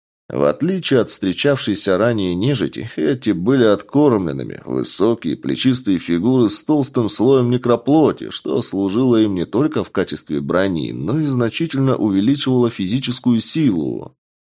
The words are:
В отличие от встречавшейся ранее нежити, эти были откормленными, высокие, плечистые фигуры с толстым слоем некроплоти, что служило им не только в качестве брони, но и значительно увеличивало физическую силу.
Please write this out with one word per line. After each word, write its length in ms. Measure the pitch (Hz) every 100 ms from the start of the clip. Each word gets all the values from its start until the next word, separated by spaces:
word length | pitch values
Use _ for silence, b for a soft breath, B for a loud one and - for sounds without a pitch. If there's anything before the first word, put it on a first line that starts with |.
| _ _ -
В 140 | 64
отличие 560 | 71 - 165 190 - 131
от 100 | 101
встречавшейся 880 | - 98 87 147 135 - 98 - 90
ранее 380 | 113 113 92 90
нежити, 560 | 117 135 82 - 113 -
эти 360 | 156 131 110
были 320 | 90 90 135
откормленными, 1000 | 113 101 - 139 147 113 87 69 57 50
высокие, 720 | - 64 60 - 104 113 82 65
плечистые 640 | 67 65 131 127 123 90
фигуры 540 | - 85 104 131 110
с 100 | -
толстым 480 | - 151 131 - 110
слоем 400 | - 113 135 120
некроплоти, 800 | 123 120 120 - 151 135 - 53
что 320 | - - 76
служило 580 | - 95 98 104 131 113
им 140 | 110
не 120 | 92 80
только 380 | 104 151 147
в 60 | 92
качестве 500 | - 90 76 - 73
брони, 520 | 71 82 98 85 62
но 280 | 60 73 143
и 40 |
значительно 720 | 151 127 117 - 165 135 135 127
увеличивало 720 | 107 98 107 139 135 127 120
физическую 720 | - 92 123 131 123 - 117
силу. 760 | - 165 147 87 67 57 50 _ _ _